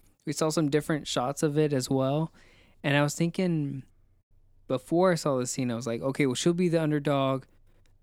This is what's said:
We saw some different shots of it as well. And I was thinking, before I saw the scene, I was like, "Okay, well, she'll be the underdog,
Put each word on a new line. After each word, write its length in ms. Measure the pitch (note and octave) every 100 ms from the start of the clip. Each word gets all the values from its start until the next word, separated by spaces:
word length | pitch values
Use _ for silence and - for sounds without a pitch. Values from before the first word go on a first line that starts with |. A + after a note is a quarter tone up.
| _ _ -
We 80 |
saw 160 | C#3+ D#3+
some 200 | D#3 D3+
different 340 | D3 D3 D#3 -
shots 380 | C#3+ B2+ C#3+
of 120 | D#3 D3
it 120 | D3+
as 140 | C#3 B2+
well. 440 | C3+ C3 D3 D#3+ - - - _ _
And 140 | D3+ C#3+
I 60 |
was 100 | D3
thinking, 680 | - E3+ - F#3 D#3+ C#3+ C3+ - _ _ _ _ _ _ _ -
before 440 | C3 - E3 F#3
I 40 | E3
saw 220 | D3+ C3
the 80 | B2+
scene, 240 | - B2+
I 60 | A#2
was 100 | B2
like, 160 | A#2
"Okay, 240 | C3+ C3+ C#3
well, 80 |
she'll 200 | B2 F3 F3
be 140 | F3+
the 120 | E3
underdog, 640 | D#3 D3+ C#3+ C#3+ C3+ C3+ - _ _ _ _ _